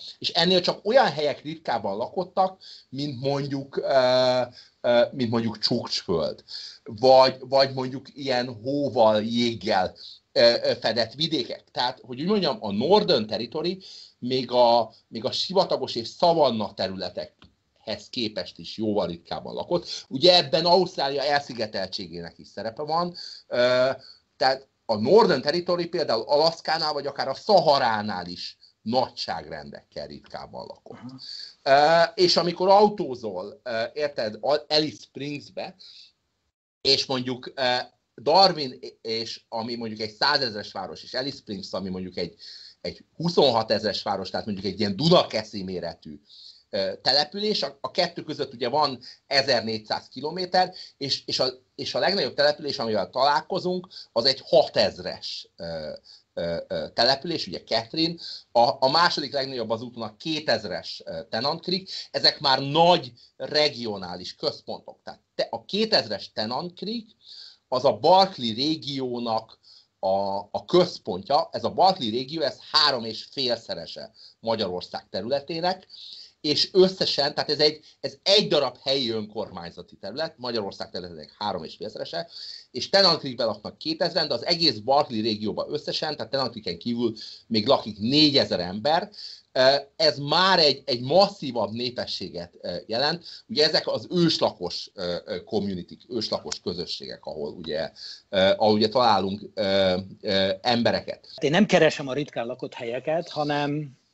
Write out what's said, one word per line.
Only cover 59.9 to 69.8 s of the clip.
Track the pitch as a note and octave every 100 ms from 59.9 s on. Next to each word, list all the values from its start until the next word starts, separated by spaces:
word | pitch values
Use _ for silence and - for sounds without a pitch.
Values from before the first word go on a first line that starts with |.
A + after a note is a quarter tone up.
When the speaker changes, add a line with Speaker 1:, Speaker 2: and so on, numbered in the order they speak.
| A2+
Speaker 1:
a | A2 -
kétezres, | E3 D#3 C#3+ A2+ G2 E2+ - - -
ö, | E2 -
Tennant | A2+ C3+ E3
Creek, | - F#3+ F#3+ - -
ezek | - - -
már | D3 C3
nagy | C#3 D3+ E3+ F3 B2+ - _ _
regionális | C3 D3 D3+ A#2+ A#2 G2+ F#2 F2+ F#2 -
központok. | D3+ - - G2 - -
Tehát | - - _ -
te, | -
a | A2+ -
kétezres | G3 A3 F#3+ A2 G2 -
Tennant | - A2 B2+ F3 F3
Creek, | F#3+ A#3+ - _ - - - _ _
az | B2+ C3+
a | A2+
Barkly | C#3+ F#3 F#3+ F#3+ A#2
régiónak | A2 C#3+ D#3 C#3 C#3 C3 A#2+ A#2+ A2 - _ _ -